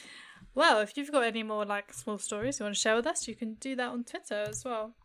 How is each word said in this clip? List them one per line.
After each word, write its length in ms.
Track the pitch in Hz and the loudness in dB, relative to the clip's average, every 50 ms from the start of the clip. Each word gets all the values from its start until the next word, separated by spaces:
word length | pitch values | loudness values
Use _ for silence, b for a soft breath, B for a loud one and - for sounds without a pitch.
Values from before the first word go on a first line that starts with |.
| B B B B B B B B B B - | B B B B B B B B B B 2
Well, 240 | 262 320 330 247 214 | 6 8 8 8 6
if 180 | 208 208 - | 4 2 -2
you've 140 | 285 285 294 | -6 -2 2
got 120 | 294 269 233 | 2 4 4
any 180 | 226 208 226 220 | 2 2 -2 -4
more, 200 | 214 214 214 208 | -2 -2 -2 0
like, 300 | 202 202 202 - - - | 0 -2 -4 -4 -8 -12
small 240 | - - 220 214 | -10 -6 -6 -6
stories 420 | 202 - - 214 208 220 269 277 - | -4 -4 -4 -4 -2 -2 -2 -2 -2
you 40 | 214 | -4
wanna 100 | 208 202 | -2 -2
share 200 | - - 220 220 | 2 4 4 4
with 100 | 233 240 | 4 4
us, 220 | 311 349 - - | 0 0 -2 -4
you 80 | 240 214 | -6 -6
can 180 | - 233 220 220 | -6 -6 -6 -6
do 200 | - - 269 269 | -6 -6 -6 -4
that 140 | 247 247 247 | -4 -4 -4
on 120 | 247 240 240 | -4 -6 -6
Twitter 420 | - - 359 - - 220 208 208 | -6 -8 -10 -6 -4 -4 -4 -4
as 180 | 208 214 - - | -4 -6 -6 -6
well. 300 | 254 233 220 214 226 - _ | -4 -4 -4 -6 -6 -10 _